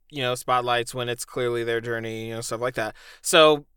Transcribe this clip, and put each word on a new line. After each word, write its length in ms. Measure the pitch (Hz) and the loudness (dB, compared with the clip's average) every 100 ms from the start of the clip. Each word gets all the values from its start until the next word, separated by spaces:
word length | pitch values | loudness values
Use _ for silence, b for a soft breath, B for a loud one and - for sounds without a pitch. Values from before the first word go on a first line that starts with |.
| _ | _
you 120 | 147 | -4
know, 140 | 123 123 | -2 -2
spotlights 580 | - 123 123 120 117 | 0 0 2 0 -2
when 140 | 131 120 | -6 -6
it's 160 | 120 | -6
clearly 400 | - - 123 120 | -6 -4 -2 -2
their 160 | 117 117 | -2 -2
journey, 480 | 117 117 113 110 113 | -4 -6 -6 -8 -8
you 60 | |
know, 60 | 113 | -8
stuff 200 | 117 113 | -8 -6
like 160 | 123 127 | -4 -4
that. 180 | 110 - b b | -6 -8 b b
So 460 | - 175 156 151 147 | 2 6 8 6 -2